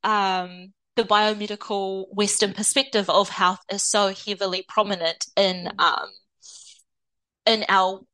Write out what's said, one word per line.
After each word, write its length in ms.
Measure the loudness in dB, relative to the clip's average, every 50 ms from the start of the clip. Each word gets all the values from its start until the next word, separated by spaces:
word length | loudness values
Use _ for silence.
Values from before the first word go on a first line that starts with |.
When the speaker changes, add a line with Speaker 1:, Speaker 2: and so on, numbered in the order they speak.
| 2
Speaker 1:
um, 680 | 2 2 2 2 2 0 -2 -4 -8 -12 -18 -20 -20 _ _ _ _ _
the 80 | -2 2
biomedical 1000 | 4 4 4 4 2 0 -2 -6 -8 -8 -10 -8 -6 -4 -4 -4 -4 -4 -6 -8 -8 -2
Western 400 | 0 0 0 2 0 0 -2 -2
perspective 560 | -2 -4 0 0 0 0 2 0 -2 0 4
of 200 | 4 4 2 2
health 320 | 0 0 2 2 2 0 _ -10
is 120 | -6 -4 -2
so 300 | 0 2 2 2 2 -2
heavily 500 | -4 -8 -10 -6 -4 -4 -4 -4 -6 -8 -4
prominent 580 | -2 0 0 0 -2 -2 -2 -4 -2 _ -10 -4 _
in, 340 | 2 2 2 0 -2 -6 -10 -2 2
Speaker 2:
Mm. 40 | 2
Speaker 1:
um, 260 | 2 2 0 -6 -8 -12 _ _ _ _ _ _ -20 -20 -20 -20 -20 -20 _ _ _ _ _ _ _ _ _ _ _ _ _ _
in 180 | 2 2 2 2 2
our 320 | 2 4 4 2 -2 -6 -14 _